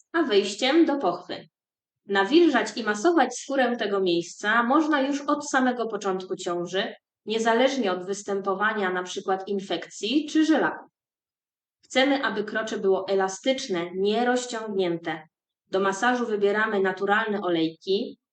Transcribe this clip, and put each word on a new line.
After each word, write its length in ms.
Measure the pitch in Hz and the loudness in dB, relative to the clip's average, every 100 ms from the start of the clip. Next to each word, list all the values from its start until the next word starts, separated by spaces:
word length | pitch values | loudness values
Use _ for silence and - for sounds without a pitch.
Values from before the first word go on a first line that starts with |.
| _ | _
a 100 | 339 | -2
wejściem 600 | 277 202 202 - 262 320 | 2 2 2 0 2 4
do 140 | 302 285 | 4 4
pochwy. 500 | 190 170 - - - _ _ _ _ _ - | 0 -2 -6 -14 -14 _ _ _ _ _ -2
Nawilżać 680 | 202 196 311 330 247 202 247 | 0 4 6 6 4 0 -4
i 80 | |
masować 540 | 214 208 339 330 247 - | -4 0 2 4 2 -2
skórę 380 | - 269 240 240 | -4 0 0 0
tego 240 | 208 196 | -2 0
miejsca 600 | 185 170 170 - 208 226 | 0 0 -2 -6 -2 0
można 380 | 233 294 302 294 | 4 2 2 0
już 200 | 269 285 | 0 -2
od 300 | - 294 - | -2 -4 0
samego 360 | 269 254 240 220 | 0 0 0 -4
początku 500 | 202 202 185 185 190 | -4 -4 -4 -4 -8
ciąży, 580 | 180 175 175 190 233 - _ _ - | -6 -4 -4 -4 -4 -8 _ _ -6
niezależnie 680 | 226 226 233 269 269 196 | -2 2 4 2 2 -2
od 140 | 180 185 | -2 -4
występowania 840 | 196 - 196 196 190 214 214 190 | -8 -4 -4 -2 -2 -2 0 -2
na 100 | 185 | -4
przykład 460 | 185 202 - 190 190 | -6 -8 -4 -4 -2
infekcji 800 | 202 190 170 - - 202 285 294 | -6 -4 -6 -8 -8 -2 -2 0
czy 140 | 311 | 2
żelaków. 460 | 311 285 160 - - _ _ _ _ _ _ _ _ _ | 4 4 2 -4 -14 _ _ _ _ _ _ _ _ _
Chcemy, 400 | - 254 277 269 | -4 2 4 2
aby 200 | 226 202 | 0 -4
krocze 340 | 202 220 220 208 | -4 -4 -4 0
było 300 | 196 185 190 | 2 2 2
elastyczne, 840 | 196 190 - 262 262 - 180 175 | 0 0 -2 -2 -2 -2 -4 -4
nie 300 | 190 202 220 | -2 0 2
rozciągnięte. 1040 | 247 247 247 233 220 196 180 170 165 160 - _ _ _ _ | 2 0 -2 -8 -6 -2 0 -2 -4 -8 -10 _ _ _ _
Do 100 | 185 | -2
masażu 460 | 196 196 247 247 226 | 0 0 0 0 0
wybieramy 540 | 208 202 208 220 202 | 0 2 2 0 0
naturalne 600 | 190 185 202 208 220 202 | 0 0 0 0 0 -2
olejki, 800 | 180 165 160 165 190 196 277 - _ | 0 0 0 -4 -2 -2 -2 -10 _